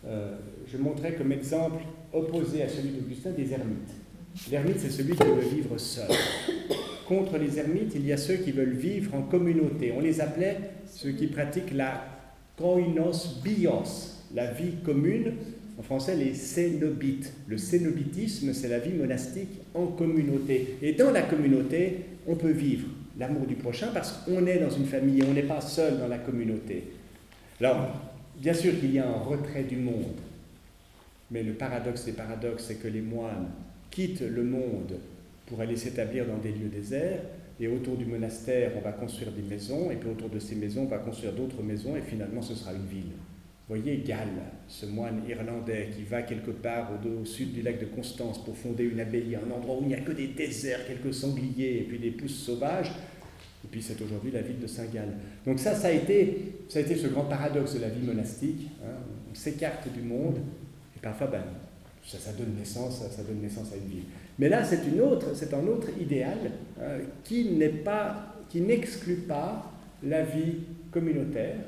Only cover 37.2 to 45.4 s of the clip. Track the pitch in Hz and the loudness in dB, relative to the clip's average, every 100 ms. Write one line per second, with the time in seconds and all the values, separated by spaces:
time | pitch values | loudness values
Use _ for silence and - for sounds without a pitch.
37.2 | - - - - 113 123 123 123 113 117 | -6 -12 -16 -4 -2 0 0 -2 -2 -2
38.2 | 110 - - 127 113 104 101 - 123 - | -2 -4 0 2 2 0 -4 -4 -6 -6
39.2 | 107 98 98 101 104 143 180 117 113 110 | -6 -6 -6 -6 -4 -2 0 -2 -4 -4
40.2 | 110 104 98 107 104 110 135 104 117 - | -4 -6 -4 -4 -2 -2 -2 -2 -4 -4
41.2 | 107 98 131 127 107 104 120 147 - 110 | -4 -2 -4 -4 -4 -4 -2 -4 -4 -4
42.2 | 101 117 117 110 95 98 95 98 85 - | -4 -4 -6 -8 -6 -6 -6 -6 -8 -10
43.2 | - - - - - 110 131 143 - 110 | -14 -18 -20 -20 -6 -4 0 -2 -2 -4
44.2 | 107 92 - - - - 101 107 117 110 | -4 -6 -8 -14 -16 -10 -6 -4 -2 -4
45.2 | 120 117 | -4 -6